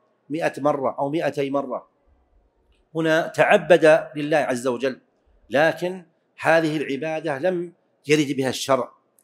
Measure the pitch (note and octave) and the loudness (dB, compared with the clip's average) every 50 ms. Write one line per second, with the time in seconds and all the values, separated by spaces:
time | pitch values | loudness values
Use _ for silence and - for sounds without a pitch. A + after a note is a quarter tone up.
0 | _ _ _ _ _ - C#3+ E3+ D#3+ D3+ - - C#3 D3 C#3+ C3+ C3 A#2 - - | _ _ _ _ _ -10 -6 -4 -4 -4 -4 -2 -2 -2 -2 0 -2 -4 -4 -4
1 | C#3 C#3+ D3+ E3+ D3+ C#3+ - D3 C#3 C3+ C#3 C#3+ C3+ B2+ A#2 F#2+ - _ _ _ | -6 -4 -4 -4 -4 -4 -4 -4 -6 -4 -4 -4 -4 -6 -8 -10 -12 _ _ _
2 | _ _ _ _ _ _ _ _ _ _ _ _ _ _ _ _ _ _ - E3 | _ _ _ _ _ _ _ _ _ _ _ _ _ _ _ _ _ _ -6 -4
3 | D#3+ D#3+ D#3 E3 - - - D#3 D3+ C3+ F#3+ G#3 D#3+ D3+ F3+ D#3+ D#3 D#3 D#3 D#3 | 0 2 2 0 0 -2 0 2 4 4 4 4 6 6 6 8 8 6 6 6
4 | D#3 - - D3+ D3 D3 D#3+ D3 B2+ - C3 A#2+ B2 C3+ A#2+ A#2 C3 C3+ B2 - | 2 -4 -8 -8 -4 0 0 0 0 0 -4 -2 -2 -4 -4 -2 -4 -4 -6 -6
5 | _ _ _ _ _ _ _ _ _ - G#2+ C#3 D#3+ D#3+ - - F3 F3+ F#3 F#3 | _ _ _ _ _ _ _ _ _ -4 0 2 2 2 0 -2 -6 -6 -8 -8
6 | E3+ _ _ _ _ _ _ - - D3+ D#3+ E3 D#3+ D3+ D3+ D#3 B2+ A2 C#3 C#3 | -14 _ _ _ _ _ _ -4 0 2 2 2 2 0 -2 -4 -4 -4 -6 -6
7 | D#3 D#3+ D#3+ D#3 D#3 D#3+ C#3 C3+ D#3+ F#3 F#3 F3 F3 E3+ - _ _ _ _ _ | -6 -6 -8 -6 -6 -6 -6 -2 -2 -2 -2 -2 -6 -8 -14 _ _ _ _ _
8 | - C#3+ D3+ D#3 D3 C3 C#3+ B2+ C3+ B2+ A2 - - - C3+ B2+ A#2 - _ _ | 0 0 2 2 2 0 -2 -2 -2 -4 -4 -4 -2 0 0 0 0 -6 _ _
9 | _ _ _ _ | _ _ _ _